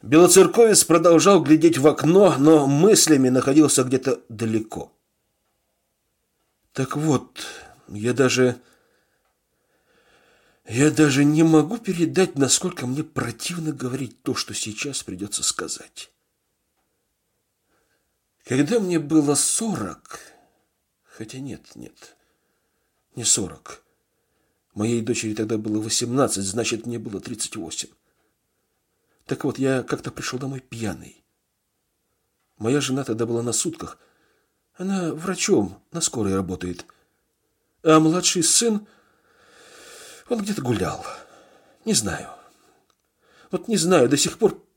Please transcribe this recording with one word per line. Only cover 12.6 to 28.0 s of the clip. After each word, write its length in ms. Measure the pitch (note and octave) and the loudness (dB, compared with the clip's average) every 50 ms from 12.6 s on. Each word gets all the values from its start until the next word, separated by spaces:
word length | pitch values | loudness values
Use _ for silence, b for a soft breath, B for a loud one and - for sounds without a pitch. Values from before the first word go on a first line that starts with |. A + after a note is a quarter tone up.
| - F#3 E3+ - C3 B2 | -2 -6 -8 -8 -8 -6
мне 160 | B2+ C#3+ D#3 | -6 -6 -8
противно 720 | D#3 _ - - A2+ A2+ - - - F3 F3 D#3+ D#3 C#3+ | -8 _ -8 -8 -8 -8 -10 -10 -10 -10 -8 -8 -8 -8
говорить 500 | B2+ B2 B2 B2 C3+ C#3+ A2+ - _ _ | -8 -8 -8 -8 -8 -10 -10 -12 _ _
то, 120 | - B2 | -6 -6
что 180 | - - - G2+ | -6 -6 -8 -8
сейчас 500 | - - A2 G#2 - - D3 C3+ - - | -10 -8 -10 -10 -10 -10 -8 -8 -10 -10
придётся 400 | - F#2+ F2 G2 G2+ - - - | -12 -12 -12 -10 -8 -8 -6 -4
сказать. 680 | - - - F#2 - - - - - _ - - _ _ _ _ _ _ _ _ _ _ _ _ _ _ _ _ _ _ _ _ _ _ _ _ _ _ _ _ _ _ _ _ _ _ _ _ _ _ _ _ _ _ _ _ _ _ _ _ | -4 -4 -6 -8 -10 -10 -14 -14 -20 _ -20 -20 _ _ _ _ _ _ _ _ _ _ _ _ _ _ _ _ _ _ _ _ _ _ _ _ _ _ _ _ _ _ _ _ _ _ _ _ _ _ _ _ _ _ _ _ _ _ _ _
Когда 340 | - B2 C3 C#3+ C#3+ G#3+ A#3+ | -4 -2 -2 0 0 0 -2
мне 200 | G#3 F3+ F3 E3 | -2 0 -2 -4
было 360 | D3 C#3+ D#3+ D#3+ D3 C#3 D3 | -4 0 0 2 2 2 0
сорок... 840 | C#3+ - - - - A3+ A3+ F#3+ C3 G#2+ F#2 D2+ _ _ - - - - - _ _ _ _ _ _ _ _ _ _ _ _ _ _ _ | 0 0 -2 -2 -4 -4 -4 -6 -6 -6 -10 -12 _ _ -20 -20 -20 -20 -20 _ _ _ _ _ _ _ _ _ _ _ _ _ _ _
хотя 360 | _ _ - A2 G#2+ - B2+ | _ _ -18 -16 -16 -14 -14
нет, 360 | C3+ C#3 G#2 - _ - - | -14 -14 -14 -16 _ -20 -20
нет, 400 | A1+ A#1+ - _ _ - - _ _ _ _ _ _ _ _ _ _ _ _ _ _ _ _ _ _ _ _ _ - | -20 -20 -20 _ _ -20 -20 _ _ _ _ _ _ _ _ _ _ _ _ _ _ _ _ _ _ _ _ _ -8
не 80 | A#2 | -2
сорок... 580 | - - - G2+ F2 E2 - _ - - - _ _ _ _ _ _ _ _ _ _ _ _ _ _ _ _ _ _ _ | -2 -2 -2 -2 -6 -10 -16 _ -20 -20 -20 _ _ _ _ _ _ _ _ _ _ _ _ _ _ _ _ _ _ _
Моей 280 | G#2 G#2 A2+ A#2+ A#2 | -6 -4 -2 -2 -2
дочери 320 | A2 B2 A#2+ - - A2 G#2+ | -2 -2 -4 -4 -4 -6 -6
тогда 240 | G#2+ A2+ G#2+ A#2 G#2+ | -6 -4 -4 -4 -6
было 240 | G#2+ A2 G#2+ G#2+ | -4 -4 -4 -4
восемнадцать, 640 | G#2+ A2+ G#2+ - B2 A#2 A#2+ C3+ C#3 G#2+ - G2 G2 | -4 -4 -4 -4 -4 -4 0 0 0 0 0 -4 -6
значит, 400 | F#2+ F#2 A#2 A2+ - - G#2+ - | -6 -4 -4 -4 -4 -4 -6 -8
мне 140 | A#2 A#2+ A#2 | -10 -10 -10
было 200 | G#2+ A#2+ G2+ F#2+ | -10 -10 -12 -12
тридцать 380 | - - B2 G2+ - - - A2 | -12 -12 -10 -10 -10 -10 -10 -12
восемь. 320 | F2 - - - - - _ _ | -14 -12 -12 -12 -12 -14 _ _